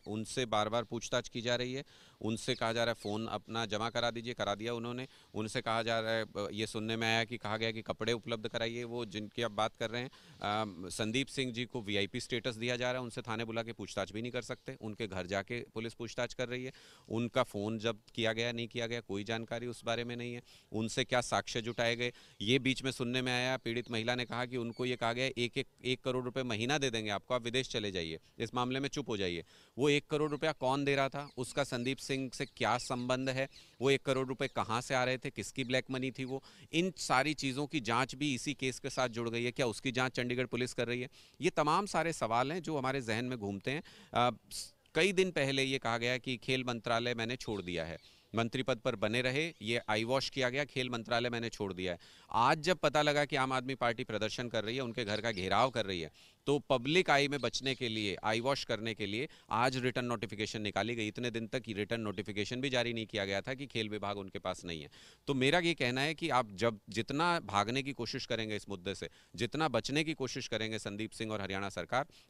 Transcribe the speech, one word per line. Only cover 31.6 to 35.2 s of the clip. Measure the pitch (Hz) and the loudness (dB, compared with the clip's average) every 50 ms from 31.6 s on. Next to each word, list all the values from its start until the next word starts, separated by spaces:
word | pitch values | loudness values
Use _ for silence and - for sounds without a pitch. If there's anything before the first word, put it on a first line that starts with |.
| 139 | -2
संदीप | - - 120 120 127 135 - | 0 -2 -2 -2 -2 -2 -2
सिंह | - - 135 135 135 127 - | -2 -4 -2 -2 -2 -4 -6
से | - 139 | -6 -6
क्या | - - - 123 104 113 123 | -6 -4 0 2 2 2 2
संबंध | - - 131 123 123 123 127 127 131 135 | 0 -2 -4 -2 0 0 0 2 2 0
है, | 127 131 135 135 - - - - - - | 0 0 -2 -2 -4 -12 -20 -18 -4 2
वो | 120 135 | 4 4
एक | 139 131 | 4 4
करोड़ | - 143 131 131 135 127 | 4 2 2 2 2 0
रुपए | 135 - 147 131 | -2 -2 -2 -2
कहाँ | - 120 101 101 110 117 | 0 0 0 2 0 0
से | 127 - 139 | 0 2 2
आ | 127 127 | 2 2
रहे | 123 127 | 2 0
थे, | 127 | -2